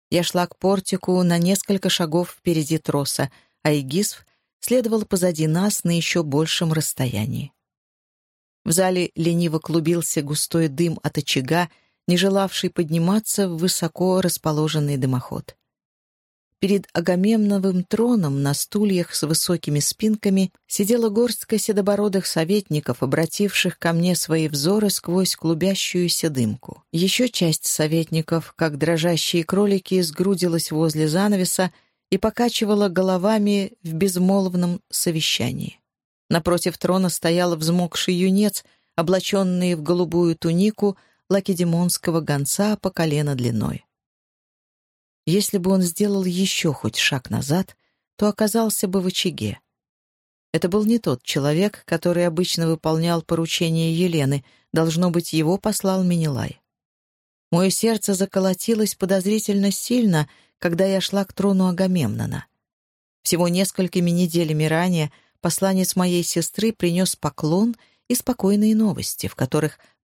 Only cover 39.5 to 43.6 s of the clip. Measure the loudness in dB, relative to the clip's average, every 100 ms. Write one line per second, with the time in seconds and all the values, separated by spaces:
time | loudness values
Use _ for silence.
39.5 | 0 0 0 0 0 0 2 2 0 0
40.5 | 2 2 2 -2 -2 _ _ _ 0 0
41.5 | 0 0 2 0 0 -2 -2 0 -2 -2
42.5 | 0 0 0 -4 -2 0 0 0 -2 -2
43.5 | -2